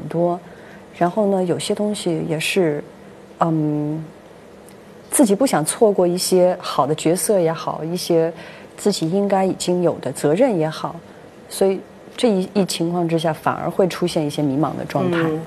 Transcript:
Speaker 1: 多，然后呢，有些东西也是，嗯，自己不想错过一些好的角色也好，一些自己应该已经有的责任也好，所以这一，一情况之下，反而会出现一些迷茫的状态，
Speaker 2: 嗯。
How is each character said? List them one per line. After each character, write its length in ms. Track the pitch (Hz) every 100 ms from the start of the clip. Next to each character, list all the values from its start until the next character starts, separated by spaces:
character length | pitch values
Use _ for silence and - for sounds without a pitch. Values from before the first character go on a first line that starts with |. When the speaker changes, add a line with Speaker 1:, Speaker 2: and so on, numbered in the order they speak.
| 151
Speaker 1:
多， 320 | 165 175 175 - - - - - -
然 120 | 175
后 180 | 220 202
呢， 160 | 196
有 140 | 185 147
些 160 | -
东 200 | 208 208
西 300 | 202 180 160 165
也 120 | 156
是， 440 | - - 165 147 - - - - - -
嗯， 640 | 170 160 151 147 147 156 156 - - - - - - - - - -
自 120 | -
己 120 | 233 202
不 100 | 269
想 180 | 175
错 280 | 151 - 220
过 160 | 196 180
一 100 | 175
些 400 | - 185 180 180
好 280 | - - 135
的 80 | 151
角 200 | 156 185
色 240 | - 202
也 140 | 160
好， 300 | 160 - 170
一 120 | 160 180
些 380 | - 165 160 170 - - - -
自 160 | 214
己 160 | 196 160
应 200 | 196 202
该 180 | 190 190
已 80 |
经 300 | - - 180
有 120 | 170 120
的 100 | 127
责 220 | - 143
任 240 | 170 269 180
也 100 | 156
好， 280 | 156 151 170 - - - - -
所 200 | - 196
以 120 | 190 - - - -
这 120 | 247
一， 220 | 190 190 208
一 100 | 180
情 240 | - 170
况 180 | 175 165
之 120 | 165
下， 120 | 160
反 220 | 156 -
而 160 | - 165
会 180 | 185 185
出 200 | - 175
现 180 | 175 147
一 40 |
些 120 | 147
迷 160 | 147 135
茫 180 | 143 -
的 80 | -
状 240 | 143 180
态， 80 | 170
Speaker 2:
嗯。 180 | 160 156